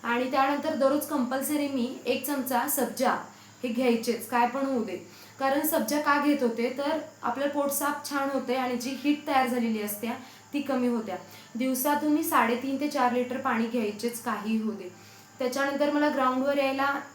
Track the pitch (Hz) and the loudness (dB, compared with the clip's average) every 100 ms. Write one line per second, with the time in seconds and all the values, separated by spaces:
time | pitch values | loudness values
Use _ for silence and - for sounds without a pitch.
0 | 233 240 254 269 269 285 302 233 269 294 | 0 0 0 2 2 2 -2 2 4 2
1 | - 294 233 262 269 294 285 269 240 - | 0 0 0 0 0 0 0 0 -2 -4
2 | - 254 - 277 254 254 294 - 233 - | -4 -2 -2 -4 0 0 0 0 -2 0
3 | 254 - - - - - 254 226 262 226 | 0 0 -6 -18 -20 -8 -4 0 2 2
4 | 226 214 - 240 247 262 269 262 190 175 | 0 -4 -2 0 2 0 0 0 -2 -6
5 | - - - - 269 285 311 320 - 294 | -10 -20 -20 -2 0 2 2 0 2 0
6 | 302 294 294 285 240 226 240 254 285 311 | 2 4 4 2 2 0 -2 -2 -2 -2
7 | - - - 262 285 285 277 277 285 285 | -4 -8 -6 -2 -2 0 0 0 -2 -4
8 | - 285 277 269 - 262 247 240 247 269 | -4 -2 0 -2 -2 -2 0 -2 -4 -2
9 | 294 294 - 269 254 247 226 220 208 - | 0 0 2 2 4 2 0 0 -2 -4
10 | 233 254 - - - 285 285 262 247 240 | -6 -6 -10 -20 -8 -6 -2 0 2 0
11 | 214 185 - - - 226 262 262 294 294 | -2 -8 -12 -20 -12 -4 0 0 2 2
12 | 302 302 320 285 220 240 269 269 294 285 | 4 2 4 4 4 2 0 -2 -2 2
13 | 247 247 247 233 262 226 226 240 208 208 | 2 2 0 -2 0 0 0 0 -2 -2
14 | 233 - 247 208 202 220 214 190 180 - | -6 -4 -4 -4 0 0 0 -6 -10 -14
15 | - - - - 254 269 277 285 294 294 | -20 -20 -20 -4 -4 0 -2 2 2 4
16 | 294 262 254 254 269 285 269 269 277 - | 2 4 2 2 0 2 0 0 0 -2
17 | - | -6